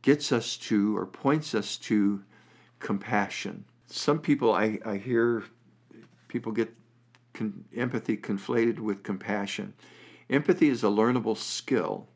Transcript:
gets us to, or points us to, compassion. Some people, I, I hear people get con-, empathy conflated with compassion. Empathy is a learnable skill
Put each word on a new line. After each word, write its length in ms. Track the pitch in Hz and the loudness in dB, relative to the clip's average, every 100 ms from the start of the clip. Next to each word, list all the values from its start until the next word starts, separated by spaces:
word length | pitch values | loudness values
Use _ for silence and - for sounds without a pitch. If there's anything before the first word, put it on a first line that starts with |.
gets 300 | - 147 - | 6 4 4
us 240 | 120 - - | 0 0 -8
to, 400 | - 107 104 101 | 0 2 2 0
or 100 | 92 | -4
points 480 | - 135 156 151 | -2 2 2 0
us 220 | 110 101 - | -4 -4 -10
to, 460 | - 107 101 101 - - _ - _ _ | 0 2 4 0 -8 -20 _ -20 _ _
compassion. 880 | - 101 107 107 98 - 98 - - _ _ | -6 -4 0 -2 -2 -6 -10 -12 -18 _ _
Some 320 | - - 160 | -4 0 0
people, 340 | 160 139 117 | 2 2 4
I, 260 | 95 110 107 113 | 4 2 0 -4
I 120 | 101 | -6
hear 460 | 117 117 117 117 101 _ _ _ _ - - _ _ | 0 2 2 0 -6 _ _ _ _ -20 -20 _ _
people 240 | 127 113 | -8 -4
get 200 | 110 110 - _ _ _ _ _ | -2 -2 -4 _ _ _ _ _
con-, 320 | - 110 98 - 113 | -8 -8 -8 -12 -6
empathy 400 | 127 123 - 107 | -4 -4 -4 -4
conflated 640 | - 98 - 120 117 107 | -4 -6 0 2 2 0
with 240 | 107 98 | -4 -4
compassion. 680 | - 95 - 104 98 - 98 - - - - - _ | -4 -6 -4 -4 -4 -8 -10 -14 -20 -20 -20 -20 _
Empathy 400 | 131 139 180 147 | 0 2 4 4
is 140 | 120 | 4
a 40 | 107 | 2
learnable 480 | 101 113 127 117 107 | 4 4 2 0 -4
skill 720 | - - - 123 85 98 - | -6 -8 0 0 0 -6 -10